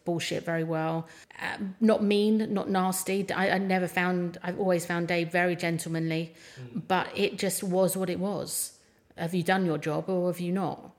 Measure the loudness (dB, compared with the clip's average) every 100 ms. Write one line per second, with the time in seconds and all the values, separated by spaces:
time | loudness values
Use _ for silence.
0 | -4 -2 -2 -4 -2 -2 0 0 0 -2
1 | -4 -12 -20 -8 -6 -6 -8 2 4 6
2 | 4 4 4 2 2 -2 0 2 2 0
3 | 0 0 0 0 2 2 2 0 0 0
4 | 0 2 -2 -4 -6 -2 2 2 2 -2
5 | 0 0 2 2 2 2 0 -2 -2 -2
6 | 0 -2 -4 -10 -20 -16 -10 -8 0 0
7 | 0 -2 -2 0 -2 -2 0 2 2 2
8 | -2 -2 -2 -4 -4 -6 -6 -10 _ _
9 | _ -6 -2 0 2 2 2 0 -2 -2
10 | -2 0 0 -2 -2 0 -2 -4 -12